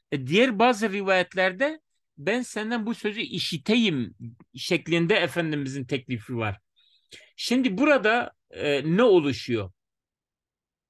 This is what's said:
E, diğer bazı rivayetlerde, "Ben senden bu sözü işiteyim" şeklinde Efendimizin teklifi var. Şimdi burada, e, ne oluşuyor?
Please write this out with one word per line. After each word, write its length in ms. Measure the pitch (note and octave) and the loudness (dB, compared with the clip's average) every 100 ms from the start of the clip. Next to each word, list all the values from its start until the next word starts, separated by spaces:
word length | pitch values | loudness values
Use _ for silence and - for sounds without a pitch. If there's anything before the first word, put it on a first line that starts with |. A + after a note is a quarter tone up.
| - | -8
E, 140 | D3 B2+ | -8 0
diğer 320 | F#3 C4 G3+ | 2 2 4
bazı 340 | A#3+ G#3+ G#3+ | 2 2 -2
rivayetlerde, 880 | G3+ G3 F#3 F3+ F#3 F#3 F#3 C#4+ D#4 _ _ _ - | -2 0 0 0 0 -2 0 -4 -4 _ _ _ -8
"Ben 240 | D3 A#3+ | -4 -4
senden 440 | A#3+ A3 G#3+ A#3+ G#3+ | -4 -8 -6 -4 -4
bu 80 | |
sözü 260 | A3 G#3+ G#3 | -6 -6 -6
işiteyim" 920 | - F#3 - E3 - A#3 A3 C#3+ A2+ - A#2+ A#2+ - | -6 -6 -6 -6 0 2 4 0 -4 -10 -18 -18 -20
şeklinde 600 | C#3+ - F3 - E3+ E3+ | -12 -2 -2 0 0 2
Efendimizin 720 | G#3 E3+ E3+ D#3+ D3+ C3+ C#3 | 2 2 -2 -4 -4 -6 -8
teklifi 520 | B2+ C#3 C3 A#2+ - A#2+ | -6 -6 -4 -8 -6 -4
var. 220 | G#2+ F#2+ _ _ _ _ _ - _ - | -4 -6 _ _ _ _ _ -20 _ -10
Şimdi 420 | - B3+ B3+ F#3 | -2 0 0 2
burada, 540 | D4+ C4+ G#3 A#3 - _ _ | 2 4 2 0 -2 _ _
e, 460 | F#2 C#3+ C#3+ D3+ F3+ | -6 -2 0 2 4
ne 60 | |
oluşuyor? 680 | B3 F3+ C#3+ B2 - A2+ F#2+ _ _ _ _ _ _ _ _ _ _ _ | 6 6 4 -4 -4 -4 -6 _ _ _ _ _ _ _ _ _ _ _